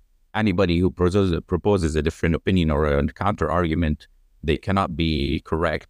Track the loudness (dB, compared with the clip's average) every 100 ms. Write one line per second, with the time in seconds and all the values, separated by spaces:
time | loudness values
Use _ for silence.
0 | _ _ _ -2 0 2 2 2 0 0
1 | 0 2 2 0 -2 -2 0 0 0 0
2 | -2 -2 -2 0 0 2 2 2 2 0
3 | -2 -4 -4 -2 -2 0 0 0 -2 -4
4 | -8 _ _ _ -2 -2 0 -2 -2 -2
5 | -2 0 -2 -4 -4 -4 -2 -4